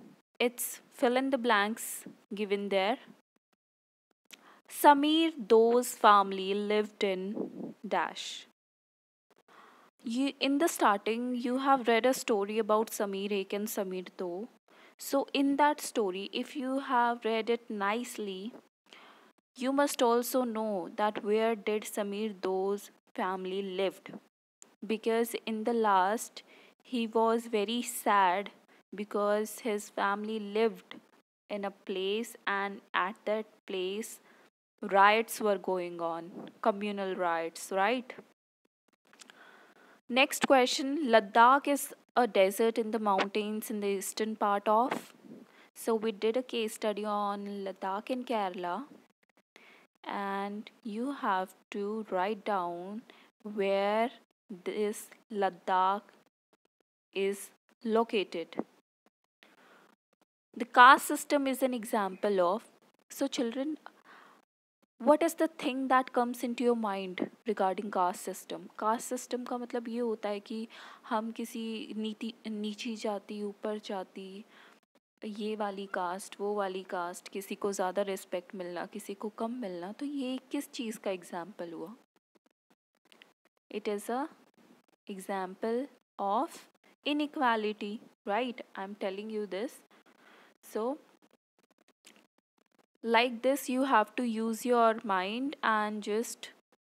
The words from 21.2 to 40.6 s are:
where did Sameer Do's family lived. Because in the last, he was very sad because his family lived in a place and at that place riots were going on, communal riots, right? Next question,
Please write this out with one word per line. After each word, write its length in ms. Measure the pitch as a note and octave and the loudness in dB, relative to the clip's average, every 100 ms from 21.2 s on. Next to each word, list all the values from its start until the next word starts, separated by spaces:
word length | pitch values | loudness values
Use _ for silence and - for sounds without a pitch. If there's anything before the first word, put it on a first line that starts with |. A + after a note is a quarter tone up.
where 320 | G#3 G#3+ A3+ | 0 2 2
did 300 | A3 G3+ G#3+ | 0 -2 -2
Sameer 500 | G#3+ A3+ G3+ G3+ A3 F#3 | -4 -4 -4 -2 -4 -4
Do's 500 | F#3+ F#3+ G3 G3+ - _ _ | -2 0 0 -2 -6 _ _
family 480 | - F#3 F#3+ F#3 F#3+ | -6 -4 -4 -4 -4
lived. 480 | G3 F#3 F#3+ - - G#3+ - _ _ - - _ G#3 | -4 -2 -2 -2 -12 -18 -18 _ _ -20 -20 _ -4
Because 500 | G#3+ A3+ A3+ A#3 - | -2 0 0 0 -4
in 200 | - A3 | -6 -4
the 100 | A3 | 0
last, 680 | A#3 A3 F#3+ F#3 A#3 - - - - - _ | 2 4 4 4 0 -6 -14 -20 -20 -20 _
he 240 | - B3 A3+ | -6 -4 0
was 420 | A3+ A3+ A#3 A#3 | 2 4 2 0
very 340 | G#3+ G3+ A#3+ | -2 0 -2
sad 680 | B3 - B3 G3+ F#3 F#3 G3 - _ - _ | -4 -2 2 6 6 4 -2 -12 _ -20 _
because 640 | F#3+ G#3 G#3 G#3 G#3 A3 - | -10 -4 0 2 2 0 -6
his 320 | A#3 G#3 - | -4 -4 -4
family 480 | - G3+ G3+ G#3+ A3 | -2 0 0 -4 -6
lived 540 | G3+ G#3+ A3+ F3+ - - - _ _ _ - | -2 2 0 0 -14 -20 -20 _ _ _ -10
in 160 | G#3 G3 | -6 -6
a 40 | |
place 640 | - - F#3 F#3+ G#3+ A#3 - F#3 | -8 -8 -4 -2 -2 -4 -8 -4
and 340 | G3 G3+ G3 - | -4 -4 -8 -4
at 200 | F#3 F3+ A3 G#3 | -2 -2 -4 -2
that 180 | A3 G#3+ _ - | -2 -4 _ -8
place 540 | F#3+ F#3 G3+ A#3 - - - _ _ _ _ | -4 -4 -4 -8 -12 -20 -20 _ _ _ _
riots 580 | G3+ G3 G3+ A3 A3+ - | 2 6 8 6 0 -2
were 200 | G#3+ F#3+ | 0 0
going 420 | F#3 F#3 F3 E3+ | 0 -2 -4 -4
on, 300 | E3+ E3 E3+ - - - | -6 -6 -10 -14 -16 -2
communal 520 | - G3+ G#3 G3+ F#3+ | 0 0 -2 -4 -4
riots, 560 | F#3 F3 E3 E3 - - | -2 0 0 -4 -8 -4
right? 440 | F#3+ G3+ B3+ B3 - - _ _ _ _ _ _ _ _ - - - - - - - - - - | 0 2 0 -4 -16 -20 _ _ _ _ _ _ _ _ -20 -20 -20 -20 -20 -20 -20 -20 -16 0
Next 380 | B3 C4+ - - | 2 4 2 6
question, 640 | C4+ | 6